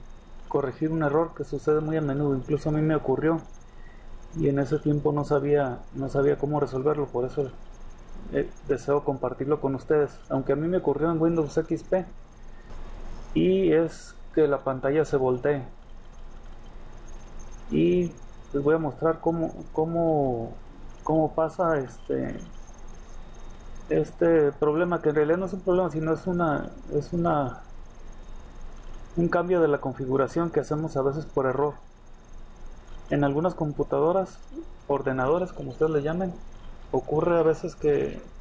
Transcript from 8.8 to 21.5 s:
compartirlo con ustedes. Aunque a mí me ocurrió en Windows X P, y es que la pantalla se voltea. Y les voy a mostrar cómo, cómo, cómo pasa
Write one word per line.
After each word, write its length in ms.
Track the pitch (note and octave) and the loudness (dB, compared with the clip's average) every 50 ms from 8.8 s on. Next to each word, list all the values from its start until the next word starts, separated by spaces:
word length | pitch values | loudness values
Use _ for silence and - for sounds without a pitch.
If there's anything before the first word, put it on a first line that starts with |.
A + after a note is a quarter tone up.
| - C#3+ C#3+ D3 - | 2 2 2 2 2
compartirlo 560 | C#3+ C3+ B2+ - B2 B2 - C3+ C#3 D3+ D3 | 0 -2 -2 -2 -4 -2 -2 0 0 0 0
con 140 | - C3+ C3+ | 0 -2 -2
ustedes. 440 | B2 - - D#3 D3+ C#3+ C3 - - - | -4 0 2 4 4 4 2 -2 -10 -6
Aunque 240 | - C#3 C3+ C3 - | -2 -2 0 2 2
a 60 | C#3 | 0
mí 100 | D3 D#3 | 2 2
me 120 | E3+ F#3 F3+ | 2 0 2
ocurrió 300 | F3+ C#3+ C3+ C#3+ D#3 E3+ | 2 2 2 2 2 2
en 120 | E3 D#3 | 2 4
Windows 360 | D#3+ E3 E3+ E3 D3+ C#3 - | 4 4 4 2 0 2 0
X 260 | D#3+ D#3+ - D#3+ D3+ - | -2 0 0 -2 -4 0
P, 220 | - F#3 F#3 F3 - - - - - - - - - - - - - - - - - - - - - - - - - - | 0 0 0 0 -4 -10 -16 -16 -18 -18 -16 -16 -14 -14 -14 -14 -12 -10 -10 -10 -10 -10 -10 -10 -10 -10 -10 -10 -2 0
y 380 | D#3+ E3+ F#3 F#3+ F#3+ F#3+ E3 | 4 4 6 4 6 6 6
es 420 | D3+ D#3+ E3 D#3+ - - - - - - - - - | 6 6 4 2 -2 -8 -14 -16 -16 -16 -16 -2 4
que 120 | E3 D3+ | 4 4
la 120 | C#3+ C#3 | 6 4
pantalla 480 | C3+ - C3+ C3+ C3 C3 C3+ D3 D#3+ D3 | 2 0 -2 -2 0 0 2 4 4 2
se 100 | - D3+ | 4 2
voltea. 540 | C3+ C3 B2+ B2+ B2 C3 C#3+ D3 C3+ B2 - - - - - - - - - - - - - - - - - - - - - - - - - - - - - - - - - - - - - - - - - | 2 4 4 2 2 2 2 2 0 -2 -8 -14 -16 -16 -16 -16 -16 -16 -16 -14 -14 -14 -12 -14 -14 -14 -14 -14 -14 -14 -14 -14 -14 -14 -14 -14 -14 -12 -12 -12 -12 -12 -12 -12 -12 -10 -10 -12 -12 -6 -2
Y 400 | D3 D3+ E3 F3 F3+ F3+ F3 E3 - - - - - - - - | 2 4 4 6 6 4 2 0 -4 -8 -14 -16 -16 -16 -12 -6
les 100 | - C#3+ | -4 0
voy 140 | C#3 D3 D#3+ | 4 4 4
a 40 | E3 | 4
mostrar 400 | D#3 C#3+ A2+ - D3+ E3 D#3+ D#3+ | 2 -2 -2 0 0 0 0 2
cómo, 320 | - E3 E3+ E3 D#3+ - - F3 D#3 - | 0 0 0 0 -2 -4 -4 -8 -12 -6
cómo, 800 | - D#3 D#3+ E3 E3 E3+ E3+ E3 D#3 D3 C#3 C3 A#2+ A2+ A#2 - - - - - - - - - - - - | -2 -2 -2 0 2 2 2 4 4 4 2 2 0 -2 -4 -6 -8 -12 -14 -16 -16 -14 -14 -14 -14 -6 -2
cómo 300 | D3+ D#3 D#3+ D#3 D3 - | 2 4 4 4 2 2
pasa 440 | D#3+ D#3+ D3+ | 0 0 0